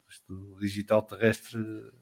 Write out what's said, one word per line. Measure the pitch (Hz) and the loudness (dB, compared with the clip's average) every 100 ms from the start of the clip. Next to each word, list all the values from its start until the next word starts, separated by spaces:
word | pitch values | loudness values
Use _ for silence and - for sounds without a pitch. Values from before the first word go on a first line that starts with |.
| _ | _
isto, | - - 95 98 95 | -20 -16 -16 -14 -6
o | |
digital | 101 101 101 107 | -4 -4 2 2
terrestre | 107 95 113 110 - 117 110 107 110 - | 2 2 2 2 -2 -6 -6 -8 -14 -20